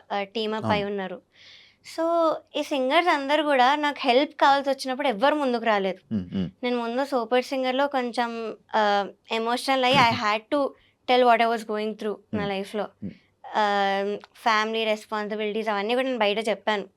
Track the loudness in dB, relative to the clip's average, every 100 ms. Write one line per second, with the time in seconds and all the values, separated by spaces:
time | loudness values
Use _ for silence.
0 | -4 -6 -4 -4 -4 -2 0 0 -2 -4
1 | -6 -10 -16 _ -20 -20 -20 _ -12 -4
2 | 0 2 2 0 -6 -6 -4 -2 2 2
3 | 2 0 2 0 2 4 4 2 0 0
4 | 2 2 2 2 4 4 2 -4 -4 -2
5 | -2 2 2 2 0 0 0 0 0 -4
6 | -6 -6 -4 -4 -4 -6 -4 -4 -2 -4
7 | -2 -2 0 0 0 -2 -2 0 0 0
8 | -2 -2 -4 -4 -8 -10 _ 0 2 2
9 | -2 -8 -6 -4 -2 -2 0 2 4 6
10 | 4 2 -2 -2 -2 -2 -2 -4 _ _
11 | 2 4 6 6 4 0 -4 -4 -4 -6
12 | -6 -8 _ -6 -4 -4 -6 -6 -8 _
13 | -14 -14 _ _ -6 -2 0 2 0 0
14 | -2 -6 -10 -6 0 0 0 -2 -2 -2
15 | -4 -6 -6 -4 -4 -4 -2 -2 0 -2
16 | 0 0 0 0 -2 -2 -2 -2 -4